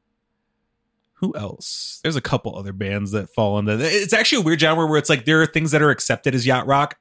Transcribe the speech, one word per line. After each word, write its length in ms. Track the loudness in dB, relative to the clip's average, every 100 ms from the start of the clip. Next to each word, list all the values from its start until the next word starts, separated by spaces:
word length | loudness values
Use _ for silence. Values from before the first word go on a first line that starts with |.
| _ _ _ _ _ _ _ _ _ _ _
who 200 | _ -6
else? 680 | -6 -10 -10 -10 -10 -10 -6
There's 140 | -4 -4
a 40 |
couple 360 | -2 -4 -4 -10
other 160 | -12
bands 380 | -8 -6 -4 -4
that 160 | -6 -4
fall 300 | -2 0 2
into 180 | 0 0
that. 160 | 0
It's 200 | 0 2
actually 300 | 2 2 2
a 20 |
weird 160 | 2 2
genre 260 | 2 2 2
where 120 | 2
it's 120 | 2
like 140 | 0
there 180 | 2 2
are 40 | 2
things 260 | 0 0
that 100 | 2
are 80 | 2
accepted 440 | 2 -2 -2 0
as 120 | 0 2
yacht 200 | 0 2
rock, 300 | 2 0 -2